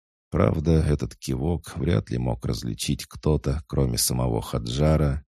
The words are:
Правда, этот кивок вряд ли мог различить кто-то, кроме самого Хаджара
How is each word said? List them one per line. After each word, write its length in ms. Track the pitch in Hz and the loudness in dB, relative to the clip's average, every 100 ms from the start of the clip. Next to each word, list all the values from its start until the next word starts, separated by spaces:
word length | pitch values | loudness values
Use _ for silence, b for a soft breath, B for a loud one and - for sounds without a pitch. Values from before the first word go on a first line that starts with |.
| _ _ - 78 | _ _ -4 2
Правда, 380 | - 78 76 | 4 4 4
этот 420 | 80 78 73 65 - | 4 4 0 -2 -8
кивок 640 | - 64 78 85 - - | -6 -4 -2 -4 -6 -4
вряд 320 | 85 53 - | 0 0 0
ли 80 | 60 | -2
мог 280 | 62 60 67 | -2 -4 -4
различить 600 | 58 58 52 - 67 - | -4 -4 -6 -4 -4 -6
кто-то, 580 | - 78 73 69 73 - | -4 0 0 0 -4 -2
кроме 300 | 69 65 58 | -2 0 0
самого 440 | - 64 62 55 | -2 -2 -2 -2
Хаджара 840 | - 60 57 65 78 76 71 69 - | -4 -6 -4 0 4 4 2 -2 -6